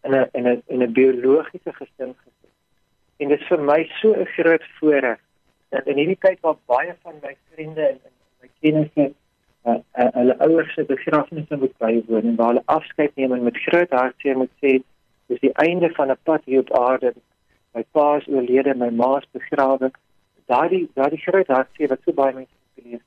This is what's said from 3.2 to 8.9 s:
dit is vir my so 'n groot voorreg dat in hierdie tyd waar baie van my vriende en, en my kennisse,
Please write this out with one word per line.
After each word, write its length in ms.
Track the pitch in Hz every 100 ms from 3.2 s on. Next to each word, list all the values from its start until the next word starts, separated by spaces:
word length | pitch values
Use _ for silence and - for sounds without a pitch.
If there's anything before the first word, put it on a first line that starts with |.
| 139
dit 120 | 143
is 80 | -
vir 140 | 170
my 220 | 143 151 160 -
so 120 | 220
'n 120 | 208
groot 380 | 185 - 165 165 - -
voorreg 400 | 156 143 127 110 _ _ _ _ _
dat 160 | 127 -
in 80 | 139
hierdie 200 | 156 190
tyd 180 | 190 180
waar 140 | 165 151
baie 280 | - 123 165 175
van 120 | 175 151
my 140 | 139 135 _
vriende 280 | 160 156 156
en, 180 | 147 131
en 80 | _ _ _ _
my 80 | 127 _
kennisse, 520 | 156 156 151